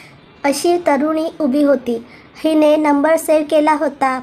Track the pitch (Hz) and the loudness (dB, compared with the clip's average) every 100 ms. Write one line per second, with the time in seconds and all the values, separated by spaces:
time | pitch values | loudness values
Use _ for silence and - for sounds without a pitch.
0 | - - - - 285 277 349 349 339 277 | -20 -20 -20 -6 -4 -2 0 0 0 0
1 | 311 311 330 330 294 285 285 254 233 233 | 0 -2 -4 -4 -2 0 2 0 -2 -8
2 | 233 - - - 311 311 302 311 302 285 | -10 -20 -20 -6 -2 2 2 2 2 2
3 | 302 320 320 311 302 311 302 302 302 285 | 2 0 2 0 2 0 2 0 -2 -2
4 | 269 262 | -4 -4